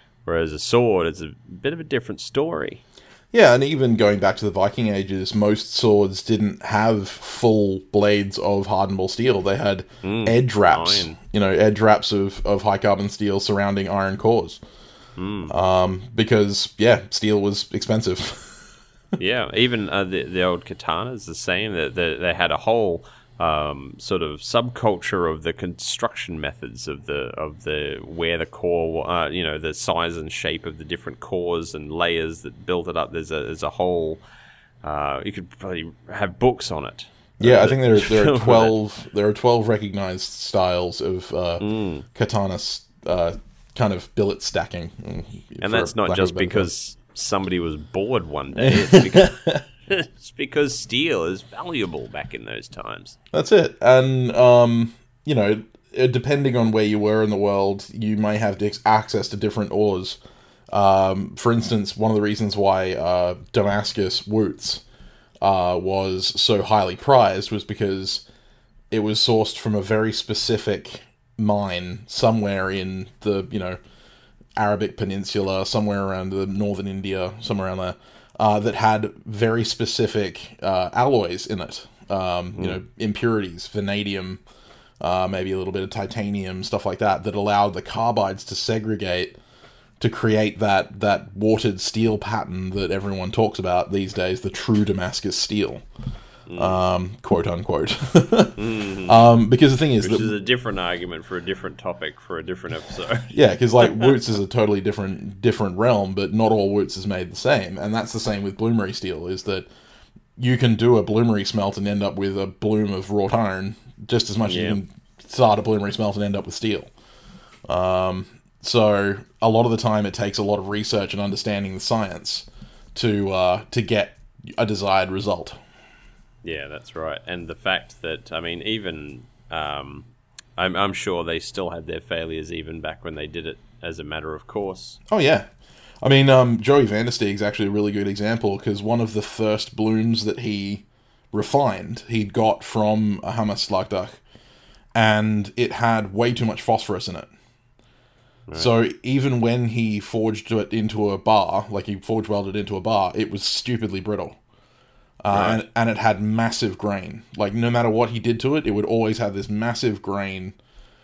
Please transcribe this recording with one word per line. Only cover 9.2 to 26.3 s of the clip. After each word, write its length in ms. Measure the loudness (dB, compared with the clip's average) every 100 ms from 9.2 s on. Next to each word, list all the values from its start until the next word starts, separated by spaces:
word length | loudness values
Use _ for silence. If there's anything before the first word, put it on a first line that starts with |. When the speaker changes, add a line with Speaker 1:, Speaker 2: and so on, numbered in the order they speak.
| 2 2
Speaker 2:
They 120 | 2 0
had 300 | 0 -2 -6 -10
Speaker 1:
Mm, 260 | -4 -2 2
Speaker 2:
edge 280 | 4 4 6
wraps, 480 | 6 6 4 0 -2
Speaker 1:
iron. 120 | -8 -4
Speaker 2:
you 80 | 0
know, 120 | 2
edge 280 | 4 4 6
wraps 320 | 6 6 2
of, 320 | -2 -2 -2
of 200 | -2 0
high 160 | 0 2
carbon 280 | 2 0 -2
steel 320 | -2 -2 0
surrounding 480 | 0 0 0 0 -2
iron 300 | -2 -2 0
cores. 420 | 2 2 0 -10 -20 -20 -20 -20 -18 -10
Speaker 1:
Mm. 380 | -8 -6 -4
Speaker 2:
Um, 480 | 0 4 4 2 -2 -4 -2
because, 580 | 4 4 4 0 -6 2
yeah, 220 | 4 4 2
steel 280 | -2 0 2
was 280 | 0 -2 -6
expensive. 720 | -6 -2 0 0 -4 -6 -10 -16
<laughs> 40 | -20 -20 -20 _ _ _ -4
Speaker 1:
Yeah, 320 | -2 -2 -2 0
even, 340 | 0 0 -2
uh, 140 | -2
the, 200 | -2 -4
the 200 | -2 0
old 220 | 0 0 -6
katanas, 600 | -8 -4 -4 -6 -10 -12
the 80 |
same. 400 | -8 -4 -2 -2
That 220 | -4 -4 -2
the, 220 | -2 -2
they 120 | -2
had 180 | 0 0
a 60 | 0
whole, 460 | 0 0 0 -2 -8 -20 _ -4
um, 560 | -2 0 -2 -8 -14 -14
sort 240 | -4 -2
of 200 | -4 -8
subculture 920 | -4 -2 -2 -2 0 0 -2 -2 -2
of 80 | -2
the 100 | -6
construction 880 | -6 -8 -6 -8 -4 -4 -6 -10